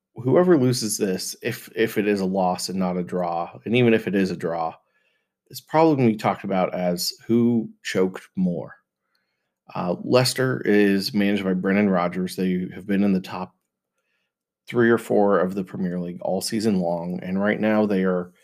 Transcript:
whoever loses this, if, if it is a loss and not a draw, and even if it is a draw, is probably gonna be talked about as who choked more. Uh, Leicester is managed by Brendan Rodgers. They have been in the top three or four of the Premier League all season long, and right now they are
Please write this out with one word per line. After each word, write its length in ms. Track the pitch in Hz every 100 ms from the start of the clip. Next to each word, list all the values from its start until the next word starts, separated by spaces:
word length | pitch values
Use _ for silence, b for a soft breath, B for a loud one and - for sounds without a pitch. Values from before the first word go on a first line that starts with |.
| _ -
whoever 400 | 127 151 180 165
loses 400 | 127 123 110 -
this, 400 | 101 92 - -
if, 280 | - - - -
if 220 | 110 -
it 100 | 101
is 120 | 101
a 60 | 92
loss 440 | 95 90 90 -
and 80 | 92
not 180 | 92 90
a 60 |
draw, 580 | 87 90 87 85 85 - -
and 100 | 120
even 160 | 120
if 160 | 113 110
it 60 |
is 160 | 98 92
a 60 | 85
draw, 380 | 85 82 80 - _ _ _ _ _ _ _
is 100 | 131
probably 360 | - 156 160 143
gonna 140 | 123
be 60 | 107
talked 280 | 110 92
about 300 | 101 95 90
as 380 | 87 90 87 - - -
who 440 | 117 120 120 110 -
choked 460 | - 98 92 92 - -
more. 400 | 92 85 58 - _ _ _ _ _ _ _ _ _
Uh, 220 | 92 90 -
Leicester 600 | - 123 127 - 131 127
is 480 | - 104 101 98 95
managed 320 | 104 101 101
by 100 | 95
Brendan 360 | 92 95 98 104
Rodgers. 460 | 92 87 90 92 -
They 320 | 92 90 92
have 120 | 101 95
been 180 | 98
in 80 | 101
the 80 | 92
top 340 | 92 92 92 _ _ _ _ _ _ _ _ _ _ _ -
three 240 | 120 117
or 80 | 113
four 400 | - 110 101 98
of 160 | 90
the 100 | 98
Premier 340 | 92 98 92 90
League 220 | 87 90
all 180 | - 95
season 400 | - 113 110 95
long, 400 | 87 85 87 90
and 180 | 92 95
right 200 | 101 -
now 260 | 107 107 107
they 180 | 98
are 280 | 92 90 90 _